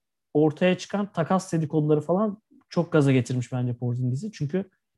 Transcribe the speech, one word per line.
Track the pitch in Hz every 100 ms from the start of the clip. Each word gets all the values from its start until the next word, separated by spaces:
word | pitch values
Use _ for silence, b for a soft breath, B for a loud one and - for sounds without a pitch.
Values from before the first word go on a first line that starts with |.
| _ _ _
ortaya | 147 156 147 180 180
çıkan | - 202 202
takas | - 151 190 -
dedikoduları | 165 151 160 151 151
falan | 147 185 214 196 _ _ _
çok | 180 165
gaza | 160 139
getirmiş | 131 120 127 123
bence | 127 123 120
Porzingis'i. | 120 120 127 131 214
Çünkü | - 143 185 196 _ _